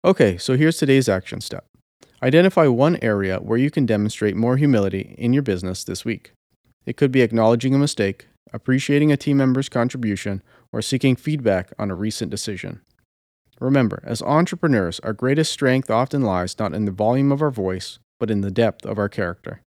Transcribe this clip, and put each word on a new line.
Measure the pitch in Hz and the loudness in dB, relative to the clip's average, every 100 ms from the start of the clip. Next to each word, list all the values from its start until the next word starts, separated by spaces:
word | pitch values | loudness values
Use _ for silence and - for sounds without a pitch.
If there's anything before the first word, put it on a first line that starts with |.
Okay, | 180 190 113 90 | 2 4 2 2
so | - 131 | -2 2
here's | 156 165 | 2 2
today's | 143 135 123 | 2 2 2
action | 95 - - | -2 -4 -12
step. | - - _ _ _ _ _ _ | -10 -12 _ _ _ _ _ _
Identify | 127 156 185 180 151 | 2 6 6 4 4
one | 120 147 175 | 4 2 2
area | 113 101 95 92 | 0 0 -2 -4
where | 98 113 | -2 0
you | 139 | 0
can | 156 127 | 0 0
demonstrate | 107 104 - 104 92 | 0 0 0 -2 0
more | 117 131 | 0 2
humility | 147 117 98 95 - - | 4 2 2 -4 -8 -4
in | 120 | 0
your | 135 | 0
business | 135 92 92 92 | 0 -2 -4 -8
this | - 92 - | -8 -8 -6
week. | 101 _ _ _ _ _ _ - | -8 _ _ _ _ _ _ -12
It | - | 0
could | 139 | 2
be | 131 | 4
acknowledging | 120 117 113 120 131 135 | 2 4 4 4 2 0
a | |
mistake, | 143 - 101 98 - _ _ | 0 0 -4 -4 -14 _ _
appreciating | - - 131 135 143 151 | -10 -2 -2 2 2 2
a | 139 | 2
team | - 139 | 2 2
member's | 135 127 135 | 2 0 -2
contribution, | 127 120 131 113 98 104 98 _ _ _ | -2 -2 -2 -4 -4 -4 -8 _ _ _
or | 113 | -8
seeking | - 131 135 123 | -4 0 2 0
feedback | - 151 113 92 92 - | -2 -2 0 0 -2 -8
on | 104 | -6
a | 90 | -4
recent | 107 - 92 | -6 -6 -8
decision. | 101 - 92 90 - _ _ _ _ _ _ _ _ | -8 -8 -10 -12 -14 _ _ _ _ _ _ _ _
Remember, | 127 139 113 95 - | 0 2 2 -2 -8
as | 113 | -6
entrepreneurs, | - 151 175 175 165 120 87 - | 0 0 0 -2 0 2 0 -4
our | - | -8
greatest | 104 123 143 156 | -4 0 0 0
strength | - 135 131 - | 0 0 0 2
often | 113 135 143 | 0 0 0
lies | 120 92 90 - | 0 0 -2 -4
not | 104 80 | -4 -2
in | 104 | -4
the | |
volume | 95 107 127 139 | 0 0 2 2
of | 139 | 0
our | 151 | -2
voice, | 123 92 95 - - _ _ | -2 -4 -4 -8 -18 _ _
but | 110 | -4
in | 104 | -2
the | 98 | -2
depth | 95 113 - - | 0 0 0 -8
of | 107 | -4
our | 101 | -4
character. | - 90 95 - - _ | -4 -6 -6 -14 -16 _